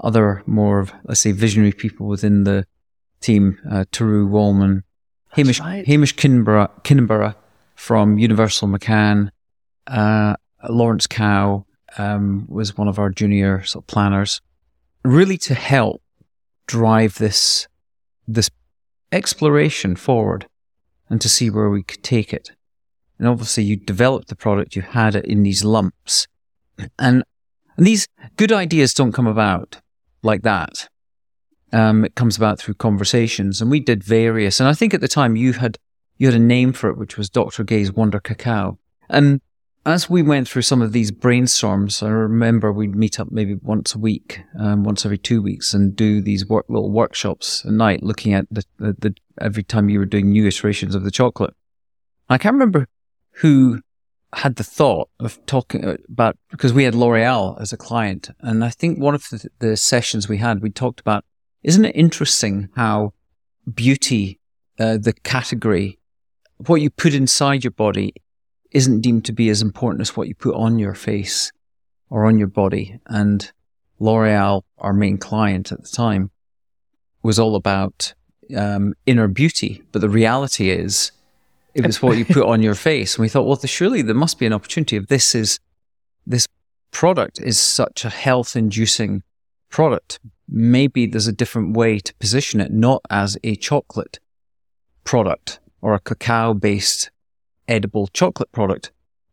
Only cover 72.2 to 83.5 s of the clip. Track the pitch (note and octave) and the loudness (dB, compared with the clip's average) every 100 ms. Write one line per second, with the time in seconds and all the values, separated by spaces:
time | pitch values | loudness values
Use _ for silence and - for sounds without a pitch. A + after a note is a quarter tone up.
72.2 | A2 A2 G2+ G#2 F#2+ - G2+ G#2+ - G#2+ | 4 4 2 0 0 -2 -8 -14 -6 0
73.2 | G#2 G2+ - _ _ _ _ - A2 A2 | 2 0 -2 _ _ _ _ -4 0 2
74.2 | A2 G#2 G2 G2 - _ G2 G2+ G2+ G2 | 2 2 2 -2 -4 _ -2 0 0 -2
75.2 | - G#2+ G#2+ F#2+ F#2+ - - - A#2 G2+ | -4 -2 0 -2 -6 -12 -12 -4 -2 -2
76.2 | F#2+ _ _ _ _ _ _ _ _ _ | -4 _ _ _ _ _ _ _ _ _
77.2 | A2+ G#2+ A2+ G#2 G2 G2 G2 - - - | -2 2 2 0 0 -2 -4 -6 -12 -12
78.2 | _ _ - B2+ G#2 G2+ G2+ - - A#2+ | _ _ -10 -6 -4 -2 -4 -2 0 2
79.2 | G#2+ F#2+ D#3+ - G2+ G2 _ G#2+ G2+ A2 | 2 2 0 0 -6 -8 _ -2 0 2
80.2 | A2+ C3 C#3 - F#2+ F2+ F2 G2+ - _ | 2 2 -2 -2 -2 -2 -2 -4 -6 _
81.2 | _ _ _ _ _ - A2+ - C3 A#2 | _ _ _ _ _ -2 -2 0 0 2
82.2 | A2+ C#3+ G#2 A2+ A2 G2+ D#3+ D3 F#2+ - | 2 2 4 2 2 0 0 -2 -2 -2
83.2 | A2+ C#3 B2 | 0 0 0